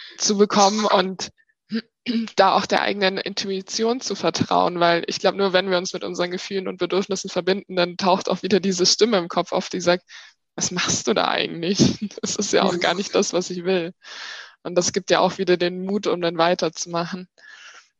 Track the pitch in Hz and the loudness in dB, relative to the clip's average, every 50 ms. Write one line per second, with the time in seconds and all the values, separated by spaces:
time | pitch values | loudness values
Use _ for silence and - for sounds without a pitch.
0 | - - - - - - 214 196 208 208 - 208 202 196 208 214 214 202 - 202 | -18 -18 -10 -4 -2 0 4 4 4 4 6 6 6 6 4 2 2 4 4 4
1 | 185 190 190 - - - - _ _ _ _ _ _ _ - 226 - _ _ _ | 2 0 -2 -8 -10 -12 -14 _ _ _ _ _ _ _ -8 -8 -8 _ _ _
2 | _ 247 240 226 226 214 - - 190 190 - 190 190 - 208 - - - 202 202 | _ -4 -2 -2 -2 -2 2 4 4 6 6 4 2 2 0 0 0 0 0 0
3 | 196 185 196 190 - - 202 - - 196 196 190 190 - - - 220 226 233 262 | 0 0 0 -2 -4 -6 -6 -6 -6 -4 -6 -6 -6 -8 -6 -2 -2 -2 -2 -2
4 | - - 196 - - 165 165 - - - 170 175 180 185 180 175 170 170 170 170 | -4 -8 -6 -2 -2 -2 0 0 0 2 2 4 4 2 2 2 2 4 4 2
5 | - - - - - 196 180 190 196 196 175 180 190 196 185 175 185 185 - 185 | 0 -2 -2 0 0 0 2 2 0 2 2 2 2 2 0 0 -2 -4 -6 -8
6 | 190 202 180 175 175 180 180 185 - - 202 196 185 190 190 185 185 170 180 180 | -8 -6 -4 -4 -4 -4 -4 -8 -8 -6 -6 -6 -6 -6 -4 -4 -4 -2 0 -2
7 | 202 - 196 190 - 196 - 185 175 180 190 202 - - 190 185 175 175 175 175 | 0 -2 -4 -6 -6 -4 -6 -2 0 0 0 -2 -2 -4 -2 -2 -2 -2 -2 -2
8 | - 190 180 190 190 - - 180 - 190 214 190 170 196 185 175 175 185 - - | 2 2 2 2 2 -2 -2 -2 0 2 2 2 2 2 0 2 2 2 4 4
9 | 208 233 233 190 170 175 - 180 170 - - 185 185 - - 185 175 175 175 180 | 4 4 4 2 0 0 -2 -2 -2 0 -2 -4 -2 -4 -6 -2 2 2 2 2
10 | - _ - - - - _ _ _ _ _ - - - 180 175 - - - - | 0 _ -20 -20 -20 -20 _ _ _ _ _ -6 -6 -4 -2 -2 -2 -2 -2 -2
11 | - 254 220 185 85 - - - - - - 165 170 170 202 190 - - - - | 0 0 2 2 2 2 2 0 -2 -2 -4 -4 -4 -2 2 2 2 2 2 0
12 | 214 196 - - - 196 - - 208 - - 190 196 196 180 175 175 - 170 180 | -6 -10 -8 -8 -8 -6 -4 -4 -4 0 2 2 2 2 2 0 0 0 0 0
13 | 202 - - 185 208 - - 170 185 - 180 180 170 180 190 185 165 170 190 _ | -4 -2 0 0 0 0 0 -2 -4 -4 -6 -6 -2 -2 -2 -2 -2 -4 -8 _
14 | _ - - - - - - - - - - _ _ 175 180 175 180 - - 196 | _ -18 -16 -14 -14 -14 -14 -16 -18 -20 -20 _ _ -2 0 0 0 2 0 -2
15 | 185 - 185 156 - 190 - - 190 175 180 175 180 175 180 185 185 190 196 208 | 0 2 4 4 4 2 2 0 0 2 2 2 2 -2 -2 -4 -4 -4 -2 -2
16 | 208 175 - 175 175 170 175 165 165 170 180 180 - 165 160 - - 180 170 170 | -2 -2 -2 0 -2 -2 0 2 2 2 2 2 0 -2 -4 -6 -8 -6 -4 -4
17 | 170 170 - 185 185 - _ _ - - - - - - - - - _ _ _ | -4 -4 -6 -10 -12 -14 _ _ -20 -20 -20 -20 -20 -20 -20 -20 -20 _ _ _